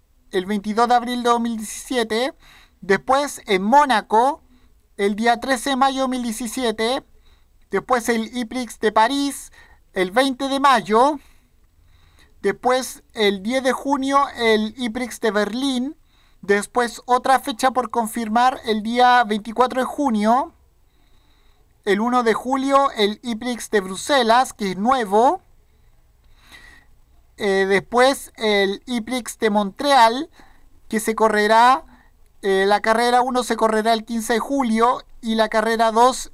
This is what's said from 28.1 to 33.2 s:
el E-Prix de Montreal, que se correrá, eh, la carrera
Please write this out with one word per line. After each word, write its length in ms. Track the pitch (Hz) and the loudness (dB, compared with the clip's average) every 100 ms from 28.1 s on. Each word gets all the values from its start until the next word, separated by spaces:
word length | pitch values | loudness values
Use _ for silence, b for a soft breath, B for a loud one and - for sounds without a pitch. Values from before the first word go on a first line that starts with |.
| 269 - - | 2 -8 -6
el 460 | 220 202 196 196 - | -2 0 0 -4 -6
E-Prix 520 | 240 220 254 220 - | -8 -4 -8 -8 -4
de 120 | 220 | -2
Montreal, 800 | 208 202 - 285 269 226 247 330 b b b b - - | 0 -4 -4 2 4 4 2 -8 b b b b -20 -8
que 120 | 220 | -4
se 160 | 220 220 | -4 0
correrá, 680 | 220 208 208 226 240 277 - b b b _ _ | 2 2 4 6 6 4 -2 b b b _ _
eh, 220 | 196 190 196 | -2 0 2
la 140 | 208 | 0
carrera 420 | 220 226 240 247 | 2 0 2 2